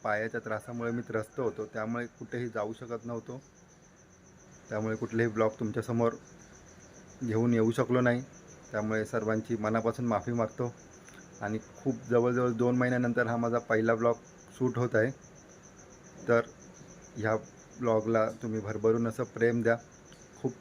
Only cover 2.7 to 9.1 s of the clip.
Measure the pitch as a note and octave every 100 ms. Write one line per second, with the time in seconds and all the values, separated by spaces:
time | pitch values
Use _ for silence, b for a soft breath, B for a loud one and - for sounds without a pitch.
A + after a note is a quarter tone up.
2.7 | A2 A#2+ A#2 A#2 A#2 A2+ B2+ - - -
3.7 | - - - - - - - - - -
4.7 | G#2+ A2 A2 - A2+ A#2 G#2+ A2 - A2
5.7 | A2 A2+ A#2 A#2 - - - - - -
6.7 | - - - - - A#2+ A2 A#2+ A#2 A2
7.7 | A#2 B2 B2+ B2 B2 B2+ - - - -
8.7 | G#2+ G#2+ A2 G#2+